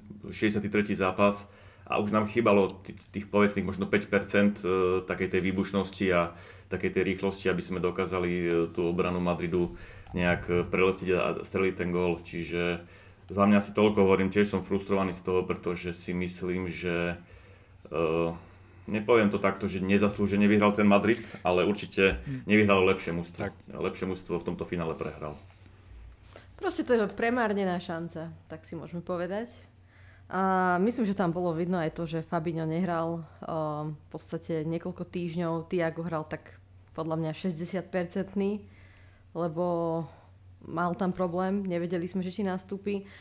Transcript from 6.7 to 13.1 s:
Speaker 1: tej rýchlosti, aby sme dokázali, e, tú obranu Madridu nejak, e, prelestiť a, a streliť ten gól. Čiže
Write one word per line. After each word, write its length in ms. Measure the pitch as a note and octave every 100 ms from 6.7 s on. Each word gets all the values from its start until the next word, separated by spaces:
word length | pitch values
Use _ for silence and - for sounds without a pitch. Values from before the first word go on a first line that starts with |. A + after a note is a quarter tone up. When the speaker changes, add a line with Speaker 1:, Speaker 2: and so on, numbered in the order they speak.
| F2+ F#2
Speaker 1:
tej 100 | F#2 F2+
rýchlosti, 400 | F#2 G2 F#2+ F#2
aby 140 | F2
sme 240 | E2+ F#2
dokázali, 480 | F2+ F#2 F2 F#2 F2+
e, 160 | F2 E2+ E2+ E2+
tú 180 | - E2+
obranu 320 | F2 F2 F2+
Madridu 560 | F2 E2 E2+ F2 F2 - - - -
nejak, 280 | F2+ F2 F2 -
e, 180 | F2
prelestiť 440 | F2 F2 F#2 F#2+ F2+
a, 100 | F2
a 220 | - E2
streliť 320 | - F#2+ F#2+ F2+
ten 140 | F2
gól. 320 | F2 F2+ E2+
Čiže 640 | - E2+ D#2+ E2+ F2 F2 - - -